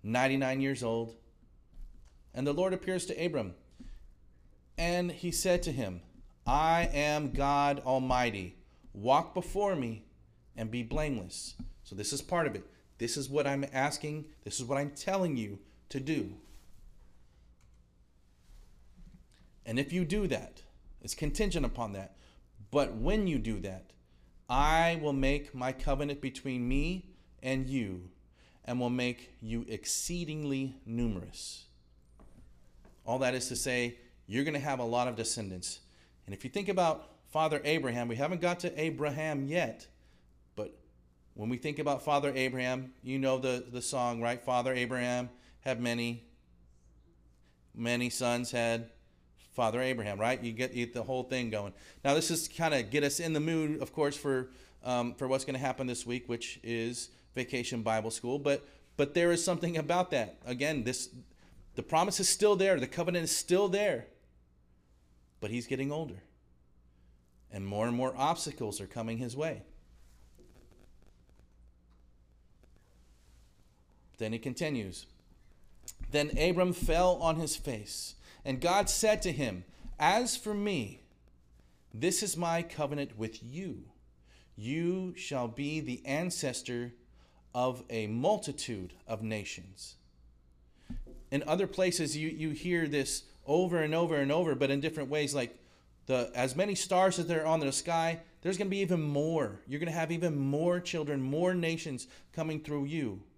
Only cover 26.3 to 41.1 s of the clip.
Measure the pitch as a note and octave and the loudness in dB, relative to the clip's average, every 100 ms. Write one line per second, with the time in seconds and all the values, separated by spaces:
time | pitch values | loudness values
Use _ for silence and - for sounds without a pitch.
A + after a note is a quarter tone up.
26.3 | C3 C#3 B2+ A#2+ C3+ E3 F#3 - - - | -6 -4 -2 2 2 2 -2 -8 -20 -20
27.3 | - C3 C3 B2+ C3+ G#2 F2+ F2 - - | -8 -2 -2 0 -2 -2 -6 -10 -20 -20
28.3 | _ - - - B2 A#2+ B2 B2 A#2+ - | _ -20 -14 -4 0 0 2 0 -2 -12
29.3 | - A2+ A#2 - A2 - - - F3 D#3+ | -14 -6 -4 -4 -8 -4 -4 -2 -4 -4
30.3 | D#3 D3 C3+ C3+ C3 - A2+ A#2+ F#2+ F2 | -4 -2 -2 -2 -8 -6 0 0 -2 -8
31.3 | - - - - - - - - - - | -12 -12 -14 -18 -20 -20 -20 -20 -20 -20
32.3 | - - - - - - - - C3 C3 | -20 -20 -20 -20 -20 -20 -14 -4 0 2
33.3 | B2+ B2 A#2+ C3+ B2 A#2+ A#2+ - - - | 0 -2 -4 0 0 0 -4 -20 -20 -4
34.3 | A2+ D3 D3 C#3+ C3 A#2 A#2+ B2 A2+ A2 | 0 0 0 -2 -2 0 2 2 0 -2
35.3 | - G2+ F#2 - - - - - _ - | -2 -4 -6 -8 -10 -16 -20 -20 _ -12
36.3 | G2 B2+ G#3 G3+ F#3+ E3+ D3+ - - - | -10 -6 -4 0 4 4 2 -6 -20 -6
37.3 | D#3 D#3+ D3+ D3 D#3+ C3+ A#2+ A#2+ A#2 D3 | 0 2 2 2 2 2 0 -2 0 -2
38.3 | F3 F3 F3 F3 D3+ D#3+ C3 D3 D3 D#3 | 0 0 0 -4 -2 -2 0 -2 -2 -2
39.3 | D3 C#3 E3+ C3 - - _ - - - | -2 0 0 0 -4 -16 _ -20 -20 -20
40.3 | - _ - G#2 - - - _ | -20 _ -8 -8 -10 -20 -20 _